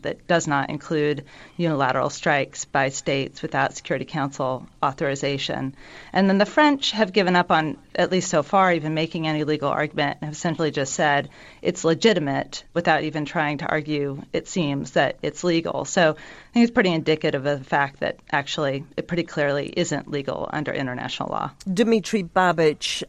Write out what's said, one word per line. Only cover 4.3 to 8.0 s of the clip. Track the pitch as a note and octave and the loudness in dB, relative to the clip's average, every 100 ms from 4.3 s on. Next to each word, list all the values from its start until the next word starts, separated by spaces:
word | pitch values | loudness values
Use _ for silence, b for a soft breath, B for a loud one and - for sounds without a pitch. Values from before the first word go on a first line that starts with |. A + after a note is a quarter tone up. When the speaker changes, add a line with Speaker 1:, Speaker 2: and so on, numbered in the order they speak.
| C#3 C3 B2+ - - | -2 -4 -4 -8 -4
Speaker 1:
authorization. | C#3+ C3+ C#3+ C3+ C#3+ C#3 - C#3 C3+ - B B B | -4 -2 -4 -2 -2 -4 -4 -4 -6 -10 B B B
And | G3 G3 | 2 4
then | G3 | 4
the | |
French | G3+ - D4 C#4 - | 4 4 4 4 -2
have | G#3+ G3 | 0 2
given | G3+ F3+ F3+ | 2 4 4
up | F3 | 4
on, | D#3+ D#3 - - | 2 2 -4 -6
at | - | 0